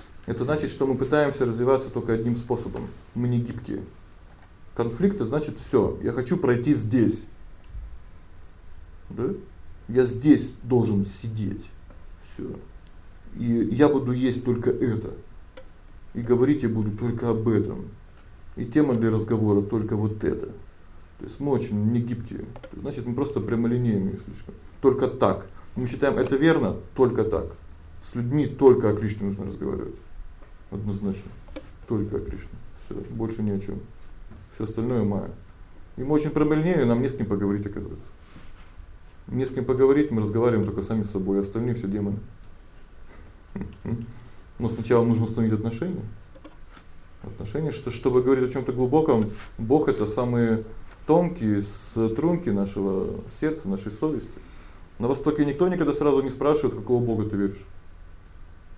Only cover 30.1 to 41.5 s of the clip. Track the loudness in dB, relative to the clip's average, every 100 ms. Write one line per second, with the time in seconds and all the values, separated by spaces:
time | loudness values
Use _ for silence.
30.1 | -14 -14 -14 -18 -18 -10 -6 -4 -2 -4
31.1 | -4 -10 -16 -14 -14 -14 -16 -4 -2 -2
32.1 | -4 -6 -8 -10 -14 -14 -14 -10 -10 -8
33.1 | -6 -4 -2 -2 -2 -4 -8 -10 -16 -16
34.1 | -16 -16 -16 -16 -8 -6 -2 0 2 2
35.1 | 0 -4 -10 -18 -20 -18 -18 -16 -8 0
36.1 | 2 2 2 4 4 4 4 4 4 2
37.1 | -2 -2 0 2 0 -2 -6 -8 -10 -14
38.1 | -18 -20 -18 -16 -16 -16 -18 -18 -18 -20
39.1 | -18 -6 -2 -2 -2 0 6 6 6 4
40.1 | 2 0 2 4 4 2 -2 -2 -2 0
41.1 | -2 0 0 0